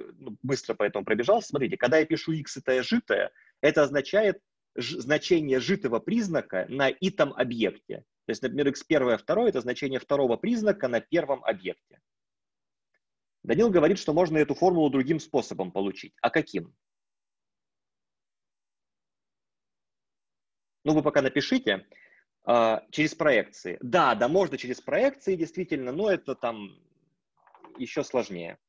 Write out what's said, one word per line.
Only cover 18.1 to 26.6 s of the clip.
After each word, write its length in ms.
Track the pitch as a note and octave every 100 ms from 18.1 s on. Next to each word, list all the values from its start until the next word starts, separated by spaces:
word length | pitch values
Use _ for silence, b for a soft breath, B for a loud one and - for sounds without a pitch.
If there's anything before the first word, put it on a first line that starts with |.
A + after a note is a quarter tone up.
| _ _ _ _ _ _ _ _ _ _ _ _ _ _ _ _ _ _ _ _ _ _ _ _ _ _ _
Ну, 100 | D3
вы 80 | D#3
пока 200 | D3 C#3+
напишите, 640 | C3 - - C4 E3+ F#2+ - b b b b _
а, 400 | - A#2+ A2+ A2 -
через 240 | - D3+ -
проекции. 640 | D#3 A#2 F#2+ - F2+ -
Да, 340 | B2 F3 C#3+ A2
да, 120 | A#2+
можно 300 | F3+ F3 C3+
через 240 | B2 A#2+
проекции, 540 | - D3+ C4+ C#4 - F#3
действительно, 560 | D#3+ - F3+ D3 B2
но 180 | C#3+ G#3+
это 260 | F#3 - B2+
там 420 | A#2 A2